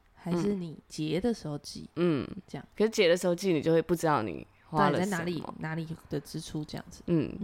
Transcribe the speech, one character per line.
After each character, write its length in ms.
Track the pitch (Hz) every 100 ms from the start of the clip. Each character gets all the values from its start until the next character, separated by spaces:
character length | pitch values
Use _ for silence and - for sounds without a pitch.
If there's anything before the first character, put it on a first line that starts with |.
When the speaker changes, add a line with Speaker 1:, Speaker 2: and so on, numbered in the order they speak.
| _
Speaker 1:
还 180 | _ 170 175
是 180 | 202
你 240 | 202 170 - _
结 320 | - 156 156
的 140 | 240
时 160 | 220 151
候 80 | 147
记， 300 | - - - -
Speaker 2:
嗯。 320 | 175 143 92 196 -
Speaker 1:
这 120 | 143
样。 80 | - -
Speaker 2:
可 80 |
是 60 | 214
结 180 | 226 175
的 80 | 175
时 100 | 180
候 80 |
记， 200 | 175 196
你 80 | 156
就 100 | 160
会 80 | 165
不 160 | - 170
知 100 | 160
道 140 | 143
你 260 | 104 69 - _ -
花 240 | 156 147
了 120 | 143
什 40 | 196
么。 0 |
Speaker 1:
到 0 |
底 40 |
在 80 | 175
哪 60 |
里， 200 | 170 165 - -
哪 140 | 156
里 140 | 160 160 165 -
的 100 | 147
支 180 | - 156
出 240 | - 156
这 140 | 151 -
样 80 | -
子。 120 | - -
Speaker 2:
嗯， 280 | 165 123 -